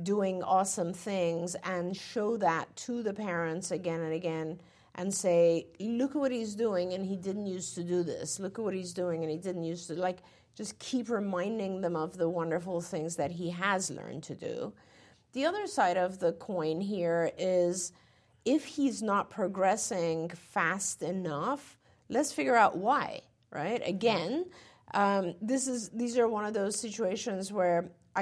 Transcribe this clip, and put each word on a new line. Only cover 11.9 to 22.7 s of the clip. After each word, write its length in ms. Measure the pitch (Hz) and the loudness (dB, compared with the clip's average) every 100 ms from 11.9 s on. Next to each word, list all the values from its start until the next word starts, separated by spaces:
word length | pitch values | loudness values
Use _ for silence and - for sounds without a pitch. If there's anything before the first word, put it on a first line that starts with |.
| 165 | 0
of 220 | 156 - | -2 2
the 120 | 165 175 | 2 2
wonderful 400 | 165 165 175 170 | 0 0 0 -4
things 340 | 170 170 160 170 | -2 -4 -4 -2
that 160 | 147 | -2
he 180 | 170 175 175 196 | 0 -4 0 2
has 240 | 190 190 | 2 0
learned 340 | - - 147 - | -6 -8 -10 -10
to 60 | - | -8
do. 380 | 117 117 214 - - - - _ _ | -6 -4 -6 -8 -20 -20 -20 _ _
The 140 | 254 302 | -2 0
other 200 | 415 370 - | 0 -4 2
side 180 | 190 185 185 | 4 4 0
of 140 | 190 | 2
the 140 | 170 | 0
coin 480 | 170 - 180 156 160 | 0 -4 -2 0 0
here 500 | 196 202 170 170 165 - | -2 0 2 2 2 0
is 560 | 185 180 175 185 - - _ _ _ _ | 2 4 4 2 -6 -10 _ _ _ _
if 180 | 233 302 - - | 2 2 2 0
he's 260 | 277 202 | 0 2
not 280 | 214 196 - | 0 0 0
progressing 1000 | - 190 190 185 214 - 190 170 160 165 - - 202 | -2 -2 2 4 4 0 0 0 0 -2 -8 -4 0
fast 460 | 165 190 - - | 2 2 -4 -4
enough, 600 | 156 190 175 147 202 277 - - _ _ - | -4 -2 -2 -2 -2 -4 -6 -20 _ _ -2
let's 240 | 240 294 | 0 0
figure 240 | - 269 240 | 0 4 8
out 100 | 202 | 6